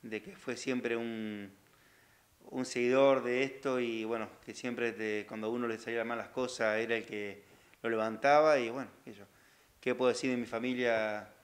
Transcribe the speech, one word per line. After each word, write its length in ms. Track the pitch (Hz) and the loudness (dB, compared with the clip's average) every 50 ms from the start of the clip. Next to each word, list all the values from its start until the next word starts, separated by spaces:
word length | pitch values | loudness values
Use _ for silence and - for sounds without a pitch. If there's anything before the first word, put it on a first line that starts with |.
de 200 | - 113 107 104 | -10 -8 -8 -8
que 140 | - 196 196 | -8 -12 -18
fue 220 | - - 135 120 | -10 -8 -8 -6
siempre 400 | 117 - 135 127 123 117 120 117 | -4 -2 -2 -2 0 0 0 -2
un, 520 | 117 117 117 113 110 110 107 104 104 101 95 95 - _ _ _ _ _ - _ _ _ _ _ _ _ _ _ _ - - | 0 -2 -4 -4 -6 -6 -6 -6 -8 -10 -14 -16 -20 _ _ _ _ _ -20 _ _ _ _ _ _ _ _ _ _ -18 -8
un 160 | - 135 127 | -6 -6 -6
seguidor 580 | 127 - 123 120 123 127 135 139 139 135 131 120 | -4 -2 0 2 4 6 6 8 6 6 4 2
de 200 | 123 123 127 135 | 0 0 0 0
esto 360 | 135 135 - - 139 127 127 | -2 -4 -6 -4 -2 -2 0
y 240 | 123 117 113 113 110 | -2 -2 -2 -4 -2
bueno, 240 | 110 117 113 107 104 - - - | -4 -4 -4 -4 -8 -12 -18 -16
que 80 | - 107 | -14 -14
siempre 380 | - - 123 120 113 120 117 | -8 -6 -6 -4 -2 -2 -4
te, 340 | 110 110 110 107 107 107 104 | -2 -2 -4 -2 -2 -4 -6
cuando 220 | - 110 110 107 | -6 -8 -6 -4
a 20 | 110 | -2
uno 180 | 117 120 120 | -2 -2 -2
le 100 | 117 113 | -4 -4
salían 280 | 110 - 117 117 117 113 | -6 -6 -6 -4 -4 -2
mal 100 | 117 117 | -2 -4
las 120 | 113 104 - | -6 -6 -6
cosas 480 | - 131 127 113 - - 117 110 107 | -4 -4 -4 -4 -2 0 0 2 2
era 200 | 110 117 113 117 | 0 0 0 -2
el 80 | 113 104 | -2 -2
que 380 | - 110 104 104 101 95 - - - - - - - - _ | -6 -8 -6 -6 -8 -10 -12 -18 -20 -20 -20 -20 -20 -16 _
lo 80 | - 113 | -2 -2
levantaba 720 | 113 110 110 113 110 110 - 139 147 151 156 156 151 135 | 0 0 0 -2 -2 2 6 6 8 8 8 6 6 4
y 100 | 120 113 | 2 -2
bueno, 200 | 120 135 127 98 - - _ | -4 -6 -8 -10 -14 -20 _
qué 80 | 120 107 | -20 -18
sé 60 | 101 | -18
yo. 60 | 101 - _ _ _ _ _ _ _ _ _ _ | -20 -20 _ _ _ _ _ _ _ _ _ _
¿Qué 140 | - 131 123 | 0 0 2
puedo 140 | 120 127 123 | 4 4 4
decir 200 | 113 - - 131 | 4 4 0 0
de 60 | 127 | 0
mi 80 | 123 117 | 0 -2
familia? 840 | 110 117 113 117 127 127 123 127 117 113 110 110 107 104 104 104 - - _ | -4 -4 -4 -2 -2 0 2 2 2 4 2 2 0 -2 -4 -8 -12 -20 _